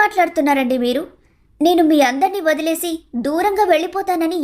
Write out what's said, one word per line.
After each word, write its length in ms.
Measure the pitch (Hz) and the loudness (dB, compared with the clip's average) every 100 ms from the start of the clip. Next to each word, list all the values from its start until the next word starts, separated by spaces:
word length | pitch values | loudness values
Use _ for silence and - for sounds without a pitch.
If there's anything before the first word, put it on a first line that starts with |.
మాట్లాడుతున్నారండి 760 | 415 403 339 330 285 277 247 254 | 2 2 0 0 0 0 0 -2
మీరు? 300 | 240 254 339 - _ _ _ _ | -2 -2 -6 -14 _ _ _ _
నేను 220 | 311 349 | 2 4
మీ 160 | 311 302 | 4 4
అందర్నీ 400 | 254 269 381 392 | 2 2 -2 0
వదిలేసి 500 | 320 302 320 320 349 320 - 240 | -2 -2 -2 -4 -4 -8 -8 -6
దూరంగా 480 | - 320 403 392 | -4 0 0 0
వెళ్ళిపోతానని 720 | 392 311 349 392 381 349 330 349 | 2 2 0 -4 -4 -2 -2 -2